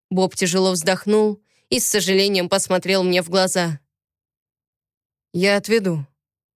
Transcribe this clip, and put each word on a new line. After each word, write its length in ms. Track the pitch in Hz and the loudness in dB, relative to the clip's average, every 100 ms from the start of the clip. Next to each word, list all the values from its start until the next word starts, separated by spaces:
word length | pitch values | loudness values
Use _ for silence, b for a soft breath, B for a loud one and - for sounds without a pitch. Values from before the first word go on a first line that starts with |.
| - | -6
Боб 240 | 185 185 | 0 0
тяжело 380 | - 185 185 190 | 0 -2 2 0
вздохнул 680 | 180 160 185 208 214 214 208 _ _ - | 0 0 -2 2 2 2 -2 _ _ -4
и 100 | 254 | -2
с 60 | - | 0
сожалением 640 | 208 175 190 196 190 175 | -2 0 0 2 0 0
посмотрел 540 | 196 - 185 180 190 | -2 0 -2 0 0
мне 200 | 185 180 | 2 0
в 80 | 170 | 0
глаза. 500 | 185 185 185 170 147 _ _ _ _ _ _ _ _ _ _ _ _ _ _ _ | 0 0 0 -2 -4 _ _ _ _ _ _ _ _ _ _ _ _ _ _ _
«Я 240 | 170 196 202 | -2 0 0
отведу, 500 | 202 226 190 160 139 _ _ _ _ | 0 0 0 -4 -6 _ _ _ _